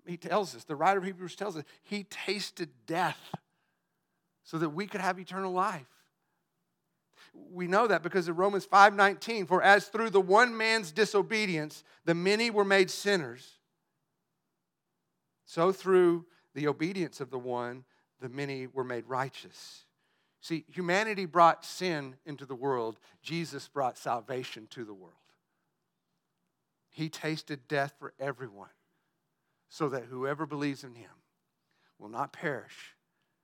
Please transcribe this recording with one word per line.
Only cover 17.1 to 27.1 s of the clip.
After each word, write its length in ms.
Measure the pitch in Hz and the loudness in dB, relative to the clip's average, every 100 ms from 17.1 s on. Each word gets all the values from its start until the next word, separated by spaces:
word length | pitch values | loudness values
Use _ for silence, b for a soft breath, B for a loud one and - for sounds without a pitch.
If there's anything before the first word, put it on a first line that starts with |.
| - | -6
of 120 | 131 | -10
the 80 | 127 | -8
one, 440 | 123 123 120 127 127 _ _ _ | -6 -6 -6 -10 -18 _ _ _
the 100 | 127 | -12
many 380 | 131 143 135 127 | -8 -6 -8 -8
were 180 | 127 127 | -6 -6
made 200 | 120 113 | -6 -4
righteous." 800 | 127 135 - 92 - - - _ _ _ _ _ _ | -4 -4 -6 -20 -20 -20 -20 _ _ _ _ _ _
See, 240 | - 165 160 | -8 -8 -8
humanity 560 | 151 175 185 220 202 185 | -8 0 0 0 -4 0
brought 400 | 165 170 156 - | 6 6 6 -4
sin 520 | - 185 160 139 131 | -6 -4 -4 -6 -14
into 220 | - 139 135 | -14 -14 -12
the 100 | 131 | -6
world. 440 | 135 131 113 110 b b | -2 0 -2 -8 b b
Jesus 460 | - 160 160 135 - | -8 -6 -6 -10 -10
brought 300 | 143 127 117 | -4 -4 -4
salvation 720 | 143 117 107 127 127 - 107 | -4 -4 -4 -8 -8 -12 -16
to 180 | - 110 | -14 -14
the 80 | |
world. 220 | 101 87 _ _ _ _ _ _ _ _ _ _ _ _ _ _ _ _ _ _ | -16 -20 _ _ _ _ _ _ _ _ _ _ _ _ _ _ _ _ _ _
He 200 | - | -8
tasted 580 | 156 | -8